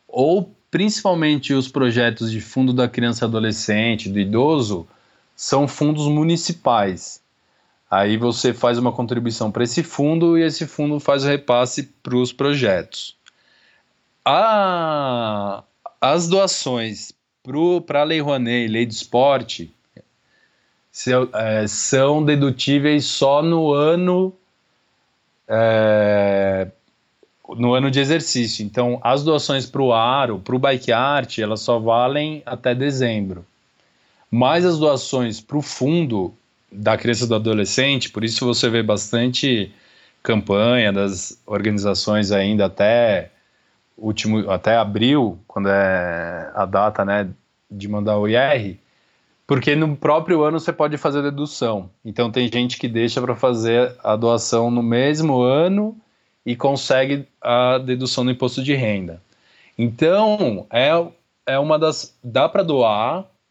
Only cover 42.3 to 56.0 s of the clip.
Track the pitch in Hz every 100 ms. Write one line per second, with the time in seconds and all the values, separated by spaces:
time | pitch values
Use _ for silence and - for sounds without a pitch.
42.3 | 101 98 107 98 - 104 120 117 95 80
43.3 | _ _ _ _ _ _ - 110 107 110
44.3 | 110 98 92 107 117 104 104 120 147 113
45.3 | 85 _ - 98 98 98 92 87 85 85
46.3 | 87 82 - 95 98 107 104 98 104 95
47.3 | - _ _ _ 104 101 104 104 104 104
48.3 | 120 131 139 101 98 _ _ _ _ _
49.3 | _ - 135 151 147 156 143 147 156 165
50.3 | 170 151 160 165 - 151 147 147 143 143
51.3 | 143 147 - 117 104 92 _ 113 107 120
52.3 | 127 123 120 123 - 120 113 117 131 123
53.3 | 117 131 117 113 120 123 - 107 107 117
54.3 | 117 - 117 117 120 117 117 139 151 160
55.3 | 127 123 139 175 196 214 226